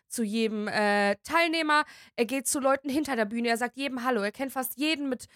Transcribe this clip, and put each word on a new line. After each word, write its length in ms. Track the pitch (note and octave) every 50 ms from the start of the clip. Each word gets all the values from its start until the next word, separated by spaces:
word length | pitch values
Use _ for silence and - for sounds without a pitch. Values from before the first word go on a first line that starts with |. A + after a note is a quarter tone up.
| _ -
zu 140 | - - A3+
jedem, 440 | G3+ G#3 A3+ A3+ A3 A3 G#3+ G#3
äh, 480 | G#3 - G#3+ G#3+ G#3 G#3 G#3 G3+ G3+ G3+ - -
Teilnehmer, 600 | - D4+ E4+ E4+ E4+ D#4+ E4 D#4+ D4+ D4+ D4+ D4 - - - - - -
er 80 | - A#3+
geht 240 | G3+ C4 C#4 C4+ -
zu 100 | - D4
Leuten 300 | C4 C4+ C4+ C4+ - C#4+
hinter 260 | B3+ D#4+ D4+ C4+ C4+
der 80 | A3+ A3
Bühne, 240 | G3+ A3+ A#3 A#3
er 100 | A#3 A#3
sagt 200 | A3+ B3 A#3+ -
jedem 260 | C4 C#4 C#4 C4 B3+ A#3
Hallo, 180 | C4 B3 A3
er 120 | G3 G#3 -
kennt 180 | - C#4 C4+
fast 260 | - C4+ B3+ C4 -
jeden 300 | - D4 D#4 D#4+ C#4+ C#4+
mit, 200 | C4+ B3+ - - - _